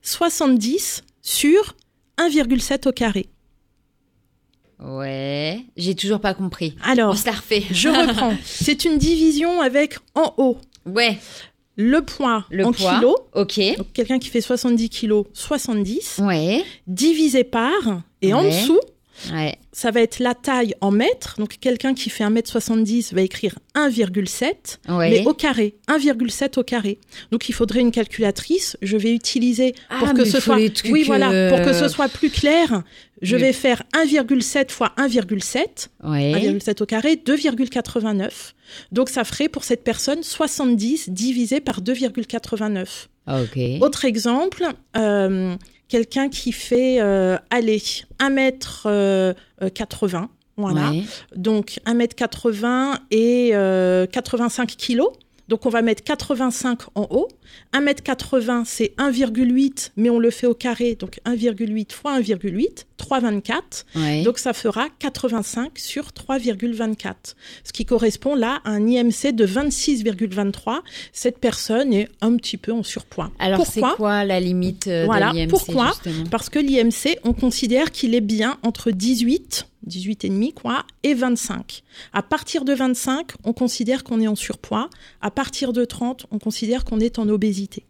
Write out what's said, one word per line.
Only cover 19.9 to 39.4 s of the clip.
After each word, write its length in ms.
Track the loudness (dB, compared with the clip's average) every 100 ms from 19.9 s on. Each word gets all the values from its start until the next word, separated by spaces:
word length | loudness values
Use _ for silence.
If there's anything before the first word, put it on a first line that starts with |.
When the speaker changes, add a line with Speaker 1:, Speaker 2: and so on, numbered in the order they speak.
| 2
Speaker 1:
être 180 | 2 2
la 160 | -2 0
taille 400 | 0 0 0 0
en 120 | 2
mètres. 440 | 4 2 0 -6 -6
Donc, 180 | -8 -2
quelqu'un 360 | -2 0 0 -2
qui 160 | -4
fait 120 | -2
un 60 | 0
mètre 200 | 0 0
soixante-dix 600 | -4 0 0 2 0 0
va 80 | 0
écrire 360 | 0 0 -4 -4 _
un 160 | 0 2
virgule 400 | 2 0 0 -4
sept, 500 | -2 -4 -4 -10 -14 -4
Speaker 2:
Ouais. 220 | 2 6
Speaker 1:
mais 160 | 6 4
au 80 |
carré, 420 | 2 0 2 0 -2 0
un 100 | 2
virgule 320 | 2 2 -2
sept 300 | -2 -2 0
au 40 |
carré. 360 | -2 -2 -2 -6 _ -20 -6
Donc, 180 | -4 -4
il 40 |
faudrait 260 | -2 0 4
une 100 | 2
calculatrice. 840 | 2 -2 0 0 0 -2 -2 -2 -6
Je 120 | -2 0
vais 160 | 2
utiliser 600 | 0 0 0 2 4 2 0 -10 -2
pour 100 | 2
Speaker 2:
Ah, 40 |
Speaker 1:
que 60 | 4
Speaker 2:
mais 60 | 4
Speaker 1:
ce 120 | 4
Speaker 2:
faut 40 | 4
Speaker 1:
soit, 60 | 4
Speaker 2:
les 100 | 4
trucs, 200 | 0 2
Speaker 1:
oui, 100 | 2
voilà, 460 | 4 4 4 4 4
pour 120 | 4 4
que 80 |
ce 120 | 4 2
Speaker 2:
euh, 40 |
Speaker 1:
soit 200 | 0 -2
plus 200 | 0 0
clair, 540 | 2 4 4 4 0 -4 -20 -20 -8
je 120 | 0 4
Speaker 2:
mais 60 | 4
Speaker 1:
vais 60 |
faire 280 | 4 2 0 0 0
un 60 | 4
virgule 380 | 2 2 0
sept 280 | 2 0 -2
fois 220 | 0 -2 0
un 100 | 0
virgule 340 | 0 0 -4
sept. 460 | -2 -2 -2 -6 -16 _
Speaker 2:
Ouais. 300 | -4 0 2 2
Speaker 1:
Un 20 |
virgule 220 | 0 0
sept 200 | -2 -4
au 40 | -2
carré, 300 | 0 2 0
deux 200 | 2 2
virgule 340 | 2 0 -2
quatre-vingt-neuf. 840 | -2 -4 -4 -2 -2 -4 -8 -20 _ -20 -20 -4
Donc, 180 | -2 0
ça 140 | 0
ferait 260 | -4 -2